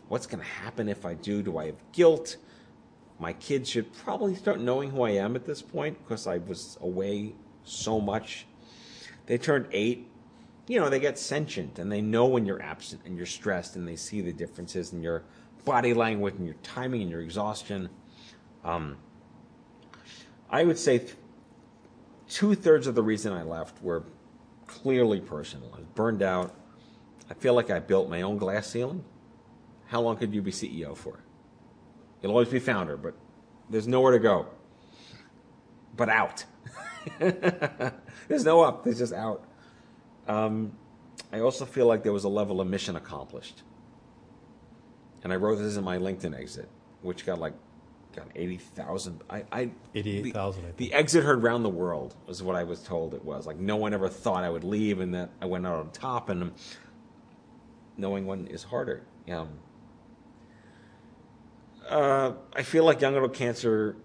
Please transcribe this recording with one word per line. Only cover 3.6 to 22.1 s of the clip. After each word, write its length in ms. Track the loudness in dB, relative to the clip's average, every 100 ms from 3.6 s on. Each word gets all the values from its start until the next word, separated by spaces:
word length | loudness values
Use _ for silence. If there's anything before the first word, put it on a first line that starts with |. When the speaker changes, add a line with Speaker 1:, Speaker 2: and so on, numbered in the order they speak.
| 0
Speaker 1:
should 240 | -4 -4
probably 420 | -8 -8 -2 0 0
start 240 | 0 0
knowing 320 | 0 0 0
who 120 | 0
I 80 | 2
am 240 | 4 2 -2
at 100 | -6
this 160 | -8
point 360 | -8 -4 -4 -6 -8
'cause 220 | -6 -4
I 120 | -4
was 380 | -4 -10 -12 -8
away 540 | -6 -2 -2 -4 -6 -12 -20 -20
so 380 | -14 -8 -2 0
much 440 | 0 -2 -4 -12 -16 -20 -20 -20 -20 -20 -20 -16 -2
they 140 | 0
turn 280 | 2 2 0
eight, 360 | 0 0 -2 -8 -20 -20 -20 -20 -16 -2
you 120 | 2
know, 100 | 4
they 100 | 4
get 180 | 2 -2
sentient, 640 | -4 -2 -2 -6 -8 -8
and 120 | -4
they 100 | -2
know 260 | 2 4 4
when 180 | 4 0
you're 160 | -4
absent 400 | -8 -10 -14 -16 -12
and 120 | -8
you're 80 | -8
stressed, 500 | -6 -2 -2 -4 -8
and 120 | -8
they 80 | -10
see 260 | -8 -6
the 120 | -6
differences 600 | -6 -8 -10 -8 -8 -6
in 80 | -6
your 220 | -4 -4 -6 -20 -20 -8
body 320 | 0 2 4 4
language 400 | 2 0 -2 -4
and 100 | -8
your 120 | -8
timing 400 | -12 -6 -4 -2
and 80 | -4
your 120 | -6
exhaustion. 680 | -6 -4 -4 -6 -8 -8 -8 -12 -20 -20 -20 -20 -20 -12
Um, 340 | -6 -4 -6 -10 -18 -20 -20 -20 -20 -20 -20 -20 -20 -20 -20 -20 -20 -20 -2
I 140 | 4
would 140 | 4 4
say 220 | 4 4
th-, 160 | 2 -12 -20 -20 -20 -20 -20 -20 -20 -20 -20